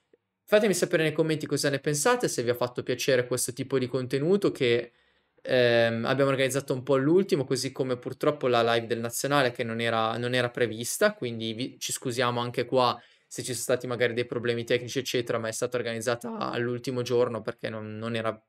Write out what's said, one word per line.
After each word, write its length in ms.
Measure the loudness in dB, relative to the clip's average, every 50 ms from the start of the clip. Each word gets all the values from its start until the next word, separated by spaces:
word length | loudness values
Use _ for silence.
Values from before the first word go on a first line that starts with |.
| _ _ _ _ _ _ _ _ _
Fatemi 280 | 4 4 4 6 4 2
sapere 300 | 2 2 2 2 2 2
nei 80 | 2
commenti 340 | 2 2 2 2 0 -2 -2
cosa 240 | -2 -2 0 0 0
ne 100 | 0 0
pensate, 500 | 0 -2 0 2 2 2 2 2 2 -2
se 140 | -2 0 0
vi 60 | 0
ha 60 | 0
fatto 260 | 0 -2 -2 -4 -4
piacere 460 | -4 -2 -2 -2 2 2 2 2 2 0
questo 240 | -2 -2 -2 -4 -4
tipo 240 | -6 -4 -2 -2 -2
di 100 | 0 -2
contenuto 640 | -2 -4 -4 -2 -2 0 2 2 2 4 2 2
che, 420 | 0 2 2 4 4 2 0 -2 _ _ _ _ _ _ _ _ _ _ -4
ehm, 600 | 0 4 4 6 6 6 4 4 4 2 0 0
abbiamo 260 | 0 2 2 2 2
organizzato 420 | 2 2 0 0 0 -2 -2 -2 -4
un 100 | -2 0
po' 120 | 2 2
all'ultimo, 500 | 2 4 4 4 4 4 2 0 0 0
così 260 | 0 -2 -2 -4 -4
come 260 | -4 -4 -2 -2 -2 -4
purtroppo 500 | -6 -8 -6 -2 0 0 0 2 2 2
la 140 | 4 4 4 4 2
live 140 | 0 0 -2
del 120 | -4 -4
nazionale 520 | -4 -4 -4 -4 -2 2 2 2 2 2
che 120 | 0 -2 -4
non 160 | -4 -4 -2
era, 380 | -2 0 0 0 0 0 -2 -2
non 160 | -2 0 0
era 160 | 0 0 0
prevista, 640 | 0 0 -2 -2 -2 -4 -6 -6 0 2 2 2 2
quindi 400 | 0 -6 -6 -6 -4 -6 -6 -4
vi, 260 | -6 -6 -8 -8 -8
ci 120 | -8 -6
scusiamo 480 | -6 -6 -6 -4 -2 0 0 0 0 0
anche 240 | -2 -2 -2 -4 -2
qua 340 | 0 2 2 4 2 2 -2 -8 -20 _ _ _ _
se 140 | -10 -8 -6
ci 80 | -6
sono 120 | -6 -4 -2
stati 240 | 0 0 0 0 -2
magari 260 | -2 0 0 0 0
dei 120 | 0 -4
problemi 380 | -4 -4 -4 -2 -2 -2 -2 0
tecnici 360 | 0 0 0 0 -2 -6 -4
eccetera, 380 | -4 -2 -2 -2 -2 -2 -2 -4
ma 100 | -4 -4
è 40 |
stata 260 | -4 -4 -4 -4 -2 -4
organizzata 600 | -4 -4 -6 -4 -2 -2 -2 -2 -4 -8 -8 -6 -6 -4
all'ultimo 500 | -2 -2 -2 -4 -4 -6 -6 -4 -4 -4
giorno 400 | -2 0 2 2 2 2 -2 -4
perché 280 | -6 -8 -8 _ -8 -8
non, 280 | -8 -8 -10 -10 -10 -8
non 180 | -6 -4 -4
era, 240 | -2 -2 -4 -4 -6 _